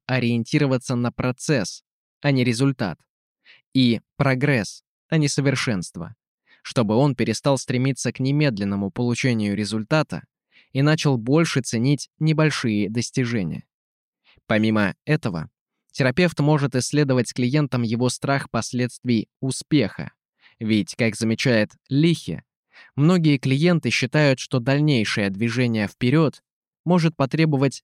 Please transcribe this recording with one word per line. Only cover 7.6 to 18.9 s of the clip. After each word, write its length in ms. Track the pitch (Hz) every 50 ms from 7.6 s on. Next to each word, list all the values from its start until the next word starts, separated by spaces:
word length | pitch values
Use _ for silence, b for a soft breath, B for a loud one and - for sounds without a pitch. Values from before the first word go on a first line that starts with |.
| - - 127 123 127 135 127 - - 120
к 80 | - -
немедленному 720 | 131 135 139 147 151 139 107 98 101 98 101 98 101 98
получению 640 | - - 123 120 117 - - 131 117 110 104 101 101
результата 680 | 101 104 98 110 110 104 - 156 156 151 - - 78 - _ _ _ _ b b b b b
и 100 | b 131
начал 360 | 143 151 156 160 - 151 131
больше 440 | 117 107 123 143 165 170 - - 135
ценить 480 | - - - 110 120 139 147 - - _ _ -
небольшие 720 | 156 160 156 151 156 151 - - - 113 107 104 104 95
достижения. 760 | 110 120 113 - - 131 123 117 120 107 90 78 73 - - _ _ _ _ _ _ _ _ _ _ _ b b b b b
Помимо 480 | - 113 107 110 110 107 107 104 92 - _ -
этого, 440 | 147 151 156 - 113 85 80 76 - _ _ _ _ _ _ _ _
терапевт 480 | - - 135 127 123 - 180 165 - -
может 360 | 143 151 156 143 143 127 -
исследовать 540 | 127 - - - 147 151 131 127 127 117 -
с 40 | -
клиентом 500 | 127 123 123 139 151 147 123 - 123 120
его 260 | 110 117 117 127 123
страх 400 | - - - 139 139 135 - -
последствий 800 | - 113 - - - 123 123 120